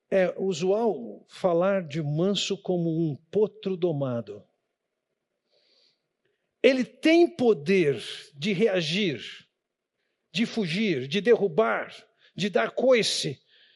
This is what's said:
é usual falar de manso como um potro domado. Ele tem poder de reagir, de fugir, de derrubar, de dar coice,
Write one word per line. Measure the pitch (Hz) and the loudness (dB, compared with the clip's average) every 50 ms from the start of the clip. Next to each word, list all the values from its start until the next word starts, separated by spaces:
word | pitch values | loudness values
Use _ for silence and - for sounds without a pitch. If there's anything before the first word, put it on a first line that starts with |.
| _ _ | _ _
é | 202 190 185 170 - - | 0 2 2 0 0 -4
usual | 190 190 185 139 175 185 196 220 240 226 180 135 117 107 101 - - _ | -4 -4 -4 -2 0 0 0 0 0 0 -2 -4 -6 -12 -16 -18 -20 _
falar | - - - 190 170 170 180 196 202 196 180 151 | -6 -2 0 2 2 2 2 2 2 0 -2 -4
de | 135 165 | -6 -6
manso | 156 143 147 156 175 196 202 - - - 196 190 | -4 -2 -2 0 0 0 0 -2 -2 -4 -6 -6
como | - - 185 175 170 165 | -4 -2 -2 0 0 0
um | 160 160 170 156 139 - _ _ | 0 0 -2 -2 -4 -6 _ _
potro | - 196 214 190 - - - 196 190 175 | 0 0 0 0 -2 -4 -6 -6 -4 -2
domado. | 170 175 160 143 139 131 123 120 113 104 101 104 - _ _ _ _ _ _ _ _ _ _ _ _ _ _ _ _ _ _ _ _ _ _ _ _ _ _ _ _ _ _ _ _ _ _ _ _ _ _ _ _ _ _ _ - | -2 -2 -2 -2 -2 -4 -4 -4 -6 -8 -12 -18 -20 _ _ _ _ _ _ _ _ _ _ _ _ _ _ _ _ _ _ _ _ _ _ _ _ _ _ _ _ _ _ _ _ _ _ _ _ _ _ _ _ _ _ _ 4
Ele | 247 277 262 240 | 4 4 4 0
tem | - - - - 311 330 339 349 339 | -4 -6 0 2 4 6 6 6 4
poder | 339 - 254 233 208 160 147 151 196 190 170 147 131 110 - - - - - - - | 2 2 2 2 2 2 2 2 2 2 2 2 0 -2 -6 -10 -14 -14 -16 -18 -12
de | 139 139 208 | -8 -6 -4
reagir, | 202 160 226 226 185 185 170 147 165 196 220 180 135 107 - - - - - _ _ _ _ _ _ _ _ _ _ _ _ _ _ _ _ _ | 0 0 0 0 0 0 -2 -2 -2 -2 -2 -2 -4 -6 -10 -14 -18 -20 -20 _ _ _ _ _ _ _ _ _ _ _ _ _ _ _ _ _
de | - 170 233 | -4 -4 -4
fugir, | - - 233 208 165 156 196 226 208 165 131 127 139 | -2 -2 -4 -4 -2 -2 -2 -2 0 -2 -2 -4 -4
de | 143 208 | -4 0
derrubar, | 185 233 233 185 196 196 156 175 220 226 214 175 - - - - - _ _ _ _ _ _ | 2 4 4 4 2 0 0 0 0 0 0 -2 -4 -8 -12 -18 -20 _ _ _ _ _ _
de | - 175 208 | -6 -4 -2
dar | 190 226 226 202 | 0 0 -2 -2
coice, | - - - 262 262 233 196 - - - - 156 135 - _ _ _ _ _ _ _ | -2 0 2 4 4 4 2 0 -2 -4 -4 -6 -8 -10 _ _ _ _ _ _ _